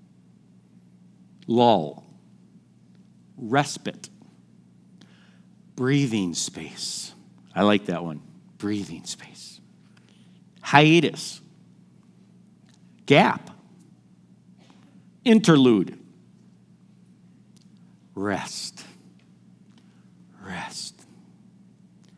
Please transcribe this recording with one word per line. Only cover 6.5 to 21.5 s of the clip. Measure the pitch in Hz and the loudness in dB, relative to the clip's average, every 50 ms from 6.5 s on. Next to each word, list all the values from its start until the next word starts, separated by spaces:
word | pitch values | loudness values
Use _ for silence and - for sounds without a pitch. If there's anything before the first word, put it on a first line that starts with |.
| - 85 80 71 - - - - - - - - - - - - - - - - - | -10 -12 -14 -14 -14 -12 -10 -10 -10 -10 -12 -14 -18 -20 -20 -20 -20 -20 -20 -10 -4
I | 90 98 | 0 2
like | 104 104 101 - | 2 2 0 -2
that | - 87 82 87 | -4 -8 -6 -8
one. | 82 76 73 - - - - - - - | -10 -12 -12 -16 -20 -20 -20 -20 -20 -16
Breathing | - - 101 107 104 95 80 85 78 - | -10 -8 -6 -6 -6 -8 -10 -14 -16 -14
space. | - - - - - - - - - - - - - _ _ _ - - - _ _ - - - - - - - _ _ - | -14 -16 -16 -18 -20 -20 -20 -20 -20 -20 -20 -20 -20 _ _ _ -20 -20 -20 _ _ -20 -20 -20 -20 -20 -20 -20 _ _ -18
Hiatus. | - - - 143 151 156 160 170 151 - - - - - - - - - - _ - - - _ - _ _ _ _ _ - - - _ - - - - - _ _ - - _ - - - - - | -4 2 4 6 6 6 6 4 4 0 -2 -6 -12 -14 -14 -16 -20 -20 -20 _ -20 -20 -20 _ -20 _ _ _ _ _ -20 -20 -20 _ -20 -20 -20 -20 -20 _ _ -20 -20 _ -20 -20 -20 -6 0
Gap. | - 139 151 202 - - - - - - - - - - - - - - _ _ _ _ _ _ - - _ _ - - - - - - - - - - - - - - _ - | 4 4 4 4 2 0 -6 -10 -18 -20 -20 -20 -20 -20 -20 -20 -20 -20 _ _ _ _ _ _ -20 -20 _ _ -20 -20 -20 -20 -20 -20 -20 -20 -20 -20 -20 -20 -20 -14 _ 4
Interlude. | 247 220 220 - - 160 143 131 127 113 101 85 - - - - - - - - - _ - - - - _ _ _ - _ _ _ - - _ - - _ - - - - - _ - - - - - - - - - - _ _ - | 6 6 6 6 6 6 6 6 6 4 4 2 -2 -6 -16 -20 -20 -20 -20 -20 -20 _ -20 -20 -20 -20 _ _ _ -20 _ _ _ -20 -20 _ -20 -20 _ -20 -20 -20 -20 -20 _ -20 -20 -20 -20 -20 -20 -20 -20 -20 -20 _ _ -10
Rest. | 98 98 104 98 90 - - - - - - - - - - - - - - - - _ _ - _ _ - - - - - - - - - - - - - - - - - - - 95 | -6 -4 -4 -4 -4 -6 -10 -12 -12 -12 -14 -14 -16 -20 -20 -20 -20 -20 -20 -20 -20 _ _ -20 _ _ -20 -20 -20 -20 -20 -20 -20 -20 -20 -20 -20 -20 -20 -20 -20 -20 -20 -20 -20 -18
Rest. | 95 92 85 - - - - - - - - - - - - - - - - - - | -16 -14 -14 -14 -14 -14 -14 -14 -14 -16 -20 -20 -20 -20 -20 -20 -20 -20 -20 -20 -20